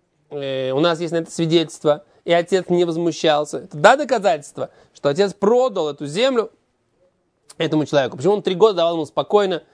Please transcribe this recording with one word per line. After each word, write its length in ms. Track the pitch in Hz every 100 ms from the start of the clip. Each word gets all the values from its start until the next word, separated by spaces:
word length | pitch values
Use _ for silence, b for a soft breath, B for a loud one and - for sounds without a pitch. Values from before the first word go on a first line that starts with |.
| _ _ _
э, 420 | 147 139 135 131
у 80 | 131
нас 220 | 170 165
есть 100 | 170
на 60 | 165
это 120 | 165
свидетельство, 760 | - 165 165 156 - 156 147 - b
и 80 | b
отец 380 | 170 170 190 180
не 160 | 175 175
возмущался, 720 | 165 170 160 170 147 151 151
это 180 | - 151
да, 200 | 180 269
доказательство, 720 | 277 247 196 156 143 - 131 b b
что 160 | _ 143
отец 240 | 147 196
продал 560 | - 202 247 254 190 156
эту 160 | 143 143
землю 460 | 156 262 247 208 _ _ _ _ _ _ _ _ _ _ -
этому 280 | 160 156 143
человеку. 300 | 147 127 123
Почему 200 | 151 208
он 80 |
три 120 | - 175
года 200 | 220 185
давал 180 | 165
ему 120 | 170 147
спокойно 580 | - 135 208 202 170 -